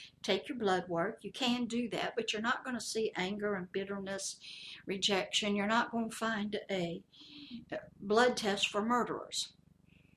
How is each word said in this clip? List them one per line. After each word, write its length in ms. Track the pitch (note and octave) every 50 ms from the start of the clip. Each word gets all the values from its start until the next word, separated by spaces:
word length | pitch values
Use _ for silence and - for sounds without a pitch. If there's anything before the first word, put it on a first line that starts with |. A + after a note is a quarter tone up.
| - - _ -
take 280 | - A3+ G3 - - -
your 100 | C#4+ A#3
blood 300 | G#3+ F#3+ F#3 F3+ F3+ F3+
work. 340 | E3+ E3 F3 G#3+ A3+ -
You 80 | - F#3+
can 360 | - - C4+ A#3+ A#3+ B3 A#3+
do 220 | G#3 A3+ A#3+ A#3+ G3+
that, 260 | - - - G3 -
but 160 | A#3 A3 -
you're 100 | A3+ G#3
not 220 | A3+ A#3+ B3+ - -
gonna 160 | C4 B3 A3
see 320 | - - - A3+ A3 - -
anger 400 | F3 F3+ G3 G#3 G3+ G3+ G#3 G3+
and 160 | F#3 F3+ -
bitterness, 680 | - G3 G3 G3 G3+ G3 F#3+ G3 G3 F#3+ - - - - - - - - - - - - -
rejection. 720 | - G3+ G3 - G#3 G3+ F#3 - - - - A3 G3+ G3+
You're 140 | G#3 G3 G#3
not 240 | A3+ A#3+ - -
gonna 180 | A#3 A#3 A3+ A3
find 480 | - - A3+ A3+ A3+ G3+ G#3 G#3 G#3+ - - -
a 320 | G3 F#3 F3 E3+ E3+ - - _ - - - - - - - - A#3+ A#3 - - - - - - - -
blood 360 | - G3 G#3 A3+ B3 B3 -
test 300 | - A3 G3 G3+ G3 -
for 180 | - - G3+ G#3+
murderers 680 | A#3 B3 A#3+ G#3 F3 C#3 - - - - - - - - - _ _ - _ - - - - - _ _